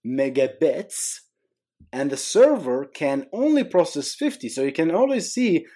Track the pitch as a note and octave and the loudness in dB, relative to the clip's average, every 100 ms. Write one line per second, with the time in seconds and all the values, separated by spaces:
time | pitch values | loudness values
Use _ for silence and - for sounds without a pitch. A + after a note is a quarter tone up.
0 | A2+ C3 C#3 C3 C3 - D#3 - G3+ - | -6 -2 -2 0 0 2 0 0 -6 -8
1 | - - _ _ _ _ _ _ - C3 | -10 -10 _ _ _ _ _ _ -12 -6
2 | C#3+ C3+ - G3+ C#4 C#4 C3 B2+ C#3 - | -4 -4 0 6 6 6 -2 -4 -4 -4
3 | D3 C#3 C#3 G#3+ D4 D4 - F3+ E3+ D3 | -2 -2 -4 -2 2 2 2 2 2 0
4 | C3+ - D4 - A#2+ C3 C#3 C#3 D#3+ F3+ | -8 -4 -4 -4 -8 -4 -4 0 0 2
5 | C4+ C4 - - B3 E3 - | 2 0 -4 -2 0 0 -2